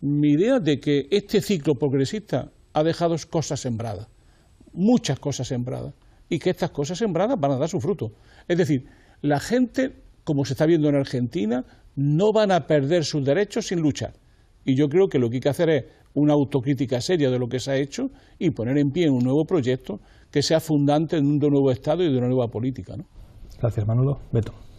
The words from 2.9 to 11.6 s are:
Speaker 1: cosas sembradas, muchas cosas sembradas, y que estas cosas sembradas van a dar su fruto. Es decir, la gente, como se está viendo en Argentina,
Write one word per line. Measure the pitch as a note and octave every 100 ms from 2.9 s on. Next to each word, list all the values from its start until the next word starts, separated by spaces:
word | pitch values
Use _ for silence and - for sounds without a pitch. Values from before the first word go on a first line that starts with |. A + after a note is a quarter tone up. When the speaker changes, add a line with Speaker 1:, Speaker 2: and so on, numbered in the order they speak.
| D#3+ E3+ E3 -
Speaker 1:
cosas | E3+ C#3+ C#3+
sembradas, | C3 A2+ A2+ G2+ A2 _ _ _ _ _ -
muchas | D#3+ G3 B3 - C#3
cosas | C#3+ C3+ C3
sembradas, | B2+ B2+ C3 B2 - - _ _
y | E3+
que | -
estas | F3+ F3
cosas | - C#3 F3
sembradas | A3+ D#3+ G#3 C4+
van | C#3
a | C3
dar | E3
su | E3+
fruto. | B2+ F#3+ A2 - - - -
Es | E3+
decir, | D#3 C#3 - - _ _
la | D3 C#3+
gente, | - A#3+ B3 - C4 - - -
como | - C#3+ C#3
se |
está | C3+ D#3
viendo | E3+ D3
en | C#3+
Argentina, | C3+ C3 B2 E3+ G#3 B3